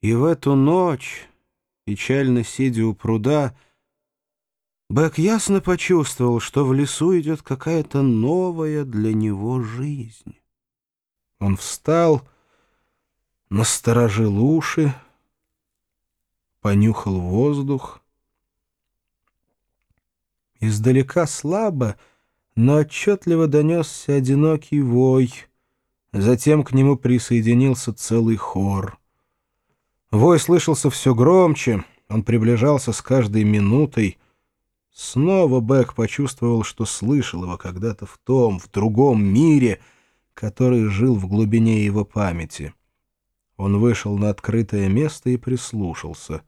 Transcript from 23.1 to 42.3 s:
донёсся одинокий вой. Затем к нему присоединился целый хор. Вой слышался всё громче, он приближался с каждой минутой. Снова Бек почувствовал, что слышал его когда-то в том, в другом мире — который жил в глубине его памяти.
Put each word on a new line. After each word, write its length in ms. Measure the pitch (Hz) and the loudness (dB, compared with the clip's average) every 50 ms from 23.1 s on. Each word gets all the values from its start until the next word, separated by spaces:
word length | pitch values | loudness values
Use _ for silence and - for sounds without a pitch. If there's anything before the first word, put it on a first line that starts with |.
| 202 190 - 180 170 160 160 | 0 0 0 0 0 2 2
донёсся 680 | 156 135 151 151 156 165 170 160 - - - - - 143 | 2 2 2 2 2 0 -2 -4 -6 -8 -14 -4 -2 -2
одинокий 680 | 143 131 127 139 143 151 156 160 156 156 - - 147 | 0 2 2 2 2 2 2 2 0 -4 -4 -2 -2
вой. 500 | 139 127 117 123 127 131 131 131 131 123 - - - _ _ _ _ _ _ _ _ _ _ _ _ _ - | 0 2 2 4 4 4 4 4 2 0 -2 -10 -20 _ _ _ _ _ _ _ _ _ _ _ _ _ -4
Затем 500 | 101 98 110 127 120 - 147 151 151 139 | 0 2 2 2 2 2 2 2 2 2
к 80 | - 123 | 0 2
нему 240 | 135 135 139 143 | 2 4 4 2
присоединился 960 | - - 123 123 123 - - 123 117 110 113 117 120 131 135 131 117 - - 107 | 0 0 0 0 0 0 0 0 0 2 2 2 4 4 2 0 -2 -4 -10 -10
целый 440 | - - - 113 117 117 113 113 | -10 -6 -2 0 0 2 2 0
хор. 640 | 104 - - - 95 98 98 98 98 95 101 - - _ _ _ _ _ _ _ _ _ _ _ _ _ _ _ _ _ _ _ _ _ _ | -2 -4 -8 -4 -4 -2 -2 -2 -4 -6 -8 -12 -16 _ _ _ _ _ _ _ _ _ _ _ _ _ _ _ _ _ _ _ _ _ _
Вой 280 | - 107 117 165 175 160 | 0 4 4 6 4 4
слышался 500 | - - 175 175 - - 156 - - 147 | 4 2 2 2 2 0 -2 0 0 -4
всё 260 | 123 - - 139 127 | -4 0 0 0 2
громче, 680 | 113 123 147 175 185 180 170 151 - - - 113 98 87 - _ _ _ _ | 4 4 4 6 6 4 4 2 0 -2 -2 -2 -2 -4 -8 _ _ _ _
он 140 | 107 110 104 | -6 -4 -2
приближался 680 | - 117 117 110 113 120 113 117 143 147 135 - - 110 | 0 0 2 2 2 2 2 2 2 0 0 -2 -4 -6
с 100 | - - | -6 -4
каждой 420 | - 127 135 117 104 101 110 107 | 0 0 0 2 2 0 2 2
минутой. 720 | 104 104 107 101 98 110 135 151 143 - - 110 98 - _ _ _ _ _ _ _ _ _ _ _ _ _ _ _ | 2 2 2 2 2 2 2 2 0 0 -2 -2 -2 -4 _ _ _ _ _ _ _ _ _ _ _ _ _ _ _
Снова 680 | _ - - - - 127 139 175 196 190 180 151 127 131 | _ -18 -16 -6 -2 0 0 2 2 2 2 4 2 0
Бек 320 | 117 110 135 135 123 - - | 2 2 2 2 2 0 0
почувствовал, 720 | - 113 110 - - 143 131 - - - 120 120 113 107 | -4 -4 -4 -2 -4 -4 -6 -4 -4 -2 0 0 0 -2
что 240 | - - _ 113 | -4 -6 _ -8
слышал 560 | 104 - - 95 110 139 147 123 - - 87 90 | -6 -6 -6 -4 0 0 0 -2 -2 -6 -10 -8
его 160 | 90 90 87 | -8 -10 -10
когда-то 480 | - 92 90 90 98 117 104 - - | -10 -12 -10 -6 -6 -6 -8 -8 -14
в 100 | 95 - _ _ | -20 -20 _ _
том, 340 | - 127 135 123 113 98 90 | 0 2 2 2 2 0 -4
в 120 | - - | -8 -8
другом 520 | _ 101 101 113 107 107 135 143 123 107 104 | _ -2 -2 0 2 4 4 4 4 2 2
мире — 580 | 98 95 117 156 165 156 143 127 117 98 - _ _ _ _ _ _ _ _ _ _ _ | 2 4 4 4 6 6 6 4 2 0 -2 _ _ _ _ _ _ _ _ _ _ _
который 540 | - - 107 98 - 127 127 127 120 110 | -10 -10 -10 -4 0 0 2 2 2 0
жил 280 | 107 98 98 120 131 123 | 0 0 0 2 2 2
в 120 | 104 95 | 0 -2
глубине 580 | 92 101 104 110 104 107 113 113 113 113 107 104 | -2 0 0 2 2 2 2 2 2 2 2 0
его 220 | 104 101 107 101 | 0 0 -2 -4
памяти. 680 | - _ 104 104 95 | -4 _ -4 -4 -2